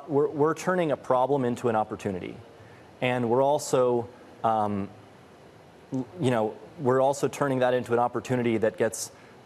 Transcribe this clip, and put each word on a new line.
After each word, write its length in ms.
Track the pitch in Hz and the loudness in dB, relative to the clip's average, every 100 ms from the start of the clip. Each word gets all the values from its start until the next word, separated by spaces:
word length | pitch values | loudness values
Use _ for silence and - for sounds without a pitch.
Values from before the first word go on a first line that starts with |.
| - | 0
we're, 200 | 139 147 | 0 0
we're 260 | 151 156 | 0 0
turning 380 | 156 - 185 160 | 0 0 0 0
a 60 | 123 | -2
problem 480 | - 127 131 139 123 | 0 0 2 2 0
into 240 | 120 123 | 0 0
an 60 | 110 | 0
opportunity. 600 | 107 107 104 92 - - - - - - - - | 0 -4 -6 -6 -8 -14 -18 -20 -20 -20 -20 -4
And 280 | 127 123 117 | -2 0 0
we're 140 | 123 | 2
also, 640 | 139 147 - 135 123 120 110 - - - | 2 0 0 2 2 2 -4 -14 -20 -4
um, 460 | 117 110 104 101 98 - - - - - - - - - - | 0 2 0 -2 -6 -12 -20 -20 -20 -20 -20 -20 -20 -20 -10
l-, 120 | 131 123 180 | -8 -8 -2
you 120 | 131 | 0
know, 240 | 117 107 87 - - | 2 0 -4 -18 -4
we're 200 | 123 131 | 2 4
also 280 | 135 139 139 | 4 2 -2
turning 320 | - 143 131 | 0 0 2
that 140 | 127 | 2
into 200 | 127 117 | 2 2
an 60 | 117 | 2
opportunity 580 | 123 120 - 123 120 113 | 2 -2 -2 0 2 2
that 180 | 110 - | 0 2
gets 360 | 113 - - - - - | -2 -2 -12 -14 -20 -20